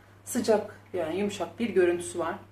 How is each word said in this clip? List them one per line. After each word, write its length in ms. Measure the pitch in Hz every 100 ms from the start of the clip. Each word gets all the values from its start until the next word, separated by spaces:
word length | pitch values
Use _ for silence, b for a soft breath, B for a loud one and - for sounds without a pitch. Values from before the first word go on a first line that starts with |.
| b b
sıcak 560 | - 247 214 208 208 - -
yani 260 | 180 156 180
yumuşak 400 | 202 - 165 -
bir 100 | 233
görüntüsü 500 | 190 175 175 - 175
var. 160 | 165 196 -